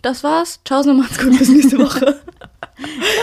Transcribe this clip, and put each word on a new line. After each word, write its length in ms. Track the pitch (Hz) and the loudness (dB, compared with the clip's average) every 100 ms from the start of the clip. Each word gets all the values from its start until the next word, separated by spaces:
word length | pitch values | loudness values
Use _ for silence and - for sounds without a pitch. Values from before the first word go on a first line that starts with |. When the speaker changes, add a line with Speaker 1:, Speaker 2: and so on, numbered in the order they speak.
Speaker 1:
das 220 | 247 254 | -8 -6
war's. 360 | 285 320 339 - - | -4 -2 -4 -10 -4
Tschaußen 240 | 269 285 | -2 2
und 60 | 269 | 0
macht's 220 | 247 - | 0 -2
gut, 180 | 254 262 | 0 2
bis 120 | 262 | 4
nächste 280 | 285 269 254 | 4 4 2
Woche." 420 | 277 262 262 285 - | 0 0 -2 -2 -10
Speaker 2:
<laughs> 60 | _ - _ - _ | _ -20 _ -20 _
Ich 320 | 285 294 403 440 | -16 -6 -4 -2